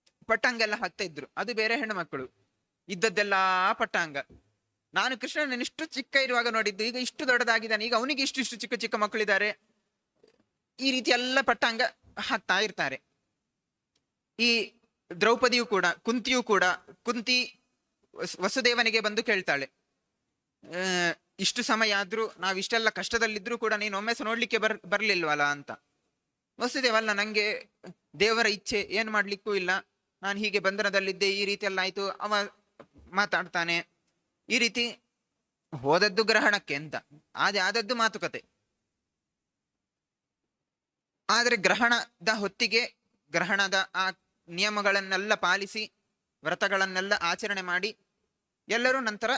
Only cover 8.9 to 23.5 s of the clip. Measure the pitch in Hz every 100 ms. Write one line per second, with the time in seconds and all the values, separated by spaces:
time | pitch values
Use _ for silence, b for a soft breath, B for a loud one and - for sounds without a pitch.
8.9 | 226 208 220 208 190 208 - _ _ _
9.9 | _ _ _ _ _ _ _ _ - 269
10.9 | 262 220 240 247 262 254 226 247 226 254
11.9 | - _ - - 233 - 185 214 180 147
12.9 | 131 _ _ _ _ _ _ _ _ _
13.9 | _ _ _ _ - 233 233 - _ _
14.9 | _ - 170 208 233 247 240 233 196 175
15.9 | - - 240 208 254 233 196 180 - -
16.9 | - - 247 220 247 247 - _ _ _
17.9 | _ _ - 175 - 190 254 240 240 226
18.9 | 220 208 208 220 196 180 143 139 _ _
19.9 | _ _ _ _ _ _ _ - 175 190
20.9 | 180 175 - _ - 190 - 240 220 220
21.9 | 202 196 220 214 - 185 190 190 233 220
22.9 | 185 190 233 220 214 196